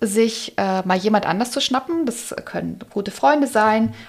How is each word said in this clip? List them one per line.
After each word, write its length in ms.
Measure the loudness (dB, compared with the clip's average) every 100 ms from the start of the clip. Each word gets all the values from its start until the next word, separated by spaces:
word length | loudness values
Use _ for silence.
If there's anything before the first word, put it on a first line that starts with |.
sich, 540 | 0 2 2 0 -8 -2
äh, 260 | 0 0
mal 120 | 2 2
jemand 280 | 4 2
anders 280 | 2 0 0
zu 80 | -2
schnappen, 440 | 0 -2 0 -2
das 300 | -2 -4 -8 -10
können 360 | -8 -8 -6 -10 -8
gute 200 | -6 -6
Freunde 340 | 0 2 4 2
sein, 480 | 2 4 4 0 -4